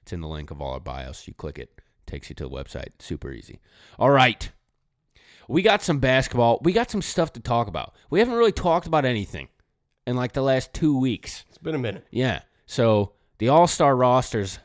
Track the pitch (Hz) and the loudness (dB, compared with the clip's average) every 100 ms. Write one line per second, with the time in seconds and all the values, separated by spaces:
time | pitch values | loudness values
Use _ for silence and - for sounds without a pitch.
0 | - 90 80 78 76 73 69 65 69 67 | -12 -10 -8 -10 -10 -10 -10 -10 -10 -12
1 | 65 - - - 78 69 62 _ _ _ | -12 -14 -18 -14 -12 -12 -16 _ _ _
2 | - 71 - 73 67 65 - - - - | -16 -14 -14 -12 -10 -10 -12 -12 -14 -16
3 | - 73 69 58 - - _ _ _ - | -12 -10 -10 -14 -16 -20 _ _ _ 0
4 | 123 139 127 117 - - _ _ _ _ | 4 6 4 2 -8 -16 _ _ _ _
5 | _ _ _ _ - 151 196 208 - 143 | _ _ _ _ -4 0 2 2 0 0
6 | 131 131 131 123 117 117 160 196 240 202 | 4 2 2 2 4 4 2 2 0 -4
7 | - - 165 127 - 120 110 - - _ | -4 -2 -2 -4 -4 -2 -2 -6 -10 _
8 | _ 175 240 233 226 - 180 170 165 156 | _ 0 2 2 2 2 0 0 0 0
9 | 131 117 98 82 65 _ _ _ _ _ | 0 -2 -4 -10 -14 _ _ _ _ _
10 | - 123 123 - 135 131 - - 156 135 | -6 -4 -4 -2 0 0 -2 -2 0 2
11 | 131 104 - - - _ 165 151 120 92 | 0 -2 -8 -16 -18 _ -8 -4 -4 -6
12 | - 117 127 87 - _ - - 117 107 | -8 -2 -2 -2 -8 _ -8 0 4 4
13 | 98 _ _ - 117 151 175 - 147 127 | 0 _ _ -4 2 6 4 4 2 4
14 | 127 127 123 113 95 - | 4 4 2 -4 -4 -8